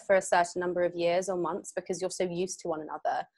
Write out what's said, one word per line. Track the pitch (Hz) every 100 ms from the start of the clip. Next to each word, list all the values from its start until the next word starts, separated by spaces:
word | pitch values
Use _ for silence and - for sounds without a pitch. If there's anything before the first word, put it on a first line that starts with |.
| -
for | 190
a |
certain | 185 185 175 185
number | 180 180
of | 175
years | 170 170 175 190
or | 180
months, | 160 185 -
because | - 180 175
you're | 180
so | -
used | 185 170 190 -
to | 175
one | 156
another, | 156 151 135 131 -